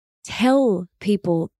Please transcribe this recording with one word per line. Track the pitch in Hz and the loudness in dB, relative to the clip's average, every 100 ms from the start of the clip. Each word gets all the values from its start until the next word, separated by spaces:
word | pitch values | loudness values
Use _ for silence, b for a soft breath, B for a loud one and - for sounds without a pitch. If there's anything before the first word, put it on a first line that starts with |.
| _ _ | _ _
Tell | - - 247 269 262 180 180 - | -12 -2 2 2 2 0 -6 -8
people | 208 202 175 165 165 | -2 -2 0 -2 -4